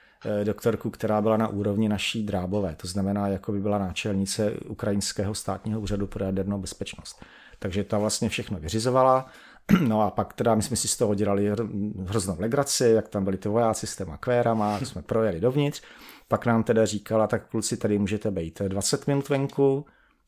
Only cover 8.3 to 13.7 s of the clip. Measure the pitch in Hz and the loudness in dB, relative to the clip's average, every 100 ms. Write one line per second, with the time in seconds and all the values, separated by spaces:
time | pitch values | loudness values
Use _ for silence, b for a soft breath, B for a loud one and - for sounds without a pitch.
8.3 | - - 92 80 110 123 127 131 131 131 | -4 -6 -8 -4 -2 2 4 6 4 0
9.3 | B B B - 185 131 107 104 - 98 | B B B 4 4 6 2 2 0 -4
10.3 | - 113 110 - 113 98 - 110 101 104 | 0 2 2 2 -2 -2 0 2 2 2
11.3 | 101 104 101 110 101 104 101 92 107 95 | 2 2 0 -2 -4 -4 -6 -2 -2 -2
12.3 | 82 110 139 139 - 123 110 - 104 95 | -2 0 0 0 2 6 6 4 -2 0
13.3 | 95 104 110 117 | -2 0 2 2